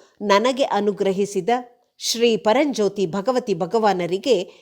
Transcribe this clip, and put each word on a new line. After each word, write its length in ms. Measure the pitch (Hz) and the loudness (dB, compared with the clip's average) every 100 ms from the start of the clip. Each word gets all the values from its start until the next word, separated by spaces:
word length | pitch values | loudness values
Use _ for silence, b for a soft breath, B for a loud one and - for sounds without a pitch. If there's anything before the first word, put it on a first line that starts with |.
| B B | B B
ನನಗೆ 420 | 208 202 240 254 | 2 4 4 0
ಅನುಗ್ರಹಿಸಿದ 840 | - 208 208 190 196 190 196 196 175 247 247 _ _ - | 0 0 -2 0 -2 0 -2 -2 -2 -2 -4 _ _ -12
ಶ್ರೀ 380 | - 226 233 214 | -6 0 2 2
ಪರಂಜ್ಯೋತಿ 720 | 214 240 294 214 196 202 185 | 2 2 2 0 -2 -2 -4
ಭಗವತಿ 480 | 185 196 254 240 | -2 -2 -2 -2
ಭಗವಾನರಿಗೆ 960 | 175 175 226 214 185 170 190 285 202 196 B | -4 -2 0 2 0 -2 -2 0 0 0 B